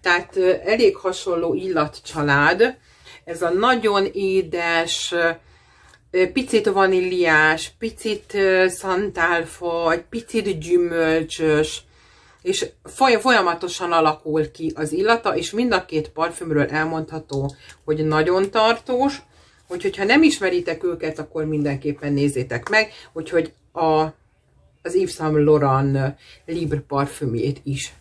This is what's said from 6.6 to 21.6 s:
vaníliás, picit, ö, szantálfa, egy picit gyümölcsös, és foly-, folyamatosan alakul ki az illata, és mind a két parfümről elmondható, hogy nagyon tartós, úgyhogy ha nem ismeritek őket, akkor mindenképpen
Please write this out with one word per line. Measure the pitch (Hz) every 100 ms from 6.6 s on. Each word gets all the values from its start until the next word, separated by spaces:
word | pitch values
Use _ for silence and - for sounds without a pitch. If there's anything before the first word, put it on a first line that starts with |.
| 208
vaníliás, | 190 190 185 180 180 170 156 156 160 - _
picit, | 226 - 220 208 -
ö, | 202 196 185 185
szantálfa, | 185 190 185 202 185 170 170 165 - 175 170 165
egy | 170 -
picit | 233 - 226 202 170
gyümölcsös, | 160 175 175 165 160 160 160 - 160 151 156 - - _ _ _ _ _
és | 180 190 - _
foly-, | - - 269 226
folyamatosan | 262 233 180 170 180 - 175
alakul | 170 156 151 156 156 151
ki | - 160 156
az | 151
illata, | 160 208 233 220 -
és | -
mind | 208 247
a | 190 -
két | 156 151
parfümről | - 165 170 165 147 143
elmondható, | 156 156 160 156 160 - 139 139 139 - - -
hogy | 151 156
nagyon | 156 156 185 196
tartós, | 220 220 233 - 247 277 - - _ _ _ _
úgyhogy | 180 196 180
ha |
nem | 196 269
ismeritek | 320 302 190 180 175 170
őket, | 180 165 160 156
akkor | 147 160 156
mindenképpen | 151